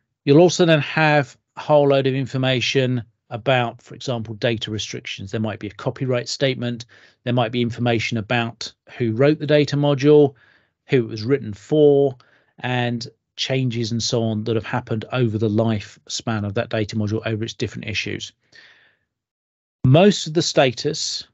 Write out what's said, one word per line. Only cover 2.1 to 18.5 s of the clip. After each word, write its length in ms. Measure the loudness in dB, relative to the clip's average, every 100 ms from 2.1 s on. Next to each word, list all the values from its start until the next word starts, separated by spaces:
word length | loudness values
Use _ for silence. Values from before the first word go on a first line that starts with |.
| -2
information 880 | -4 -2 0 0 0 0 0 -2 -6 _ _
about, 500 | -6 0 0 0 -6
for 140 | -16 -12
example, 400 | -8 -6 -8 -4
data 340 | -4 -2 -4
restrictions. 600 | -8 -8 -12 -12 -12 -8
There 80 | -6
might 200 | -6 -6
be 80 | -10
a 40 |
copyright 580 | -10 -8 -6 -4 -4 -4
statement. 560 | -4 -2 -2 -6 -8 -12 _ _ _
There 100 | -2
might 180 | 0 0
be 100 | 0
information 560 | -2 -2 0 0 -2 -4
about 540 | -2 -2 -2 -6 -16 -16 _ -6
who 160 | -4
wrote 260 | 2 2 2
the 80 | 2
data 280 | 2 2 0
module, 600 | 0 2 6 6 6 2 _ _ _ _ -2
who 160 | 0
it 40 | 0
was 160 | -4
written 300 | -4 -4 -4
for, 600 | -12 -2 4 6 6 2 -2 _ _ _ _
and 480 | -4 -2 -2 -4 -8 -18 _ -10
changes 560 | -4 -2 -2 -2 -4
and 100 | -4
so 220 | -2 -2
on 200 | 0 -2 -2
that 100 | -4
have 100 | -4
happened 400 | -6 -4 -6 -6
over 260 | -2 -2 0
the 120 | 0
lifespan 960 | 0 0 -2 -6 -18 -14 -10 -6 -6 -4
of 80 | -4
that 140 | -4
data 260 | -4 -4 -4
module 260 | -4 -4 -4
over 180 | -6
its 100 | -6
different 340 | -8 -8 -8 -10
issues. 440 | -8 -6 -8 -12 -18 _